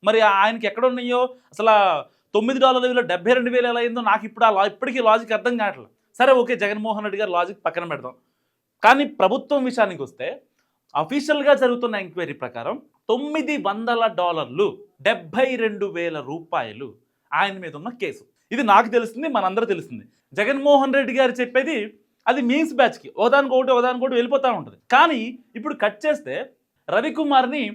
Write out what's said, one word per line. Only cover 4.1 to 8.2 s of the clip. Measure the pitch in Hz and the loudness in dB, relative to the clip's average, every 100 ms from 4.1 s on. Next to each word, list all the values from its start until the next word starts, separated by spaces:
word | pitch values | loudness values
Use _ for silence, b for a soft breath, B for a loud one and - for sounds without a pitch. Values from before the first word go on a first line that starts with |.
నాకు | 214 214 | 0 -2
ఇప్పుడు | - 233 | 2 2
ఆ | 202 | 4
లా-, | 202 | 0
ఇప్పటికీ | 208 254 262 233 | -2 -6 0 2
లాజిక్ | 220 226 220 | 2 2 -4
అర్థం | 233 240 | -2 -2
కావట్లేదు. | 208 139 110 _ _ _ | -4 -6 -18 _ _ _
సరే | 254 262 | 4 4
ఓకే, | 240 233 | 4 0
జగన్మోహన్ | 202 214 214 214 208 | -2 -4 -4 -4 -6
రెడ్డి | 196 | -4
గారు | 208 175 | -2 -2
లాజిక్ | 175 - 170 | -2 -4 -6
పక్కన | 165 170 | -6 -6
పెడదాం. | 147 127 - | -8 -10 -18